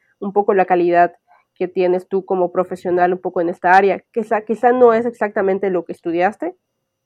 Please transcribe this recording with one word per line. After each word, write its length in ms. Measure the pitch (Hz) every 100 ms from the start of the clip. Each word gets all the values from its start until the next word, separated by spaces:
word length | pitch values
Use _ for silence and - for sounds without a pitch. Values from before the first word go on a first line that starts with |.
| _ -
un 140 | 202
poco 200 | 202 202
la 120 | 180
calidad 500 | 185 180 175 175 175 - _ _ _
que 140 | - 180
tienes 400 | 190 180 180 185
tú 160 | 196
como 260 | 185 185 175
profesional 600 | 185 180 180 190 180 180
un 80 | 185
poco 200 | 185 180
en 80 | 170
esta 240 | 190 180
área. 300 | 185 196 180 _
Quizá, 300 | 233 220 214
quizá 300 | 214 220 247
no 200 | 247 240
es 120 | 226 240
exactamente 640 | 233 208 214 196 190 196
lo 140 | 180
que 80 | 170
estudiaste, 640 | 175 170 170 185 208 320 - _ _ _ _